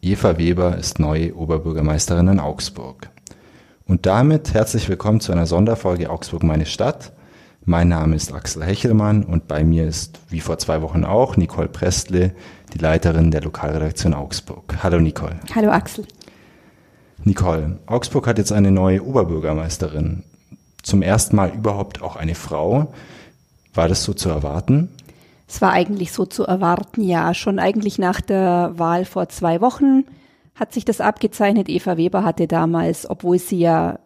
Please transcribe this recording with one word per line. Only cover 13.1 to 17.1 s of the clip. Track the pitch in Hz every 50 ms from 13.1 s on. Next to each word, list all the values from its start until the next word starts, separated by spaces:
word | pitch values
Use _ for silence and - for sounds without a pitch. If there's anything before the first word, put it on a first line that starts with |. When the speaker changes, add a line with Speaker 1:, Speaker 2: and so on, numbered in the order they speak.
| 80 80 82 82
Speaker 1:
der | 78 76
Lokalredaktion | 73 - - - - 73 76 78 78 78 - - - 180 151
Augsburg. | 139 143 - - - - - - - - - - - -
Hallo | 92 85 85
Nicole. | 80 80 - - - - 82 82 - - -
Speaker 2:
Hallo | 233 214 214
Axel. | - 185 196 - - - 208 - - _ - - _ _ _ _ _ _ _ _ _ _ _ _ _ _ _ _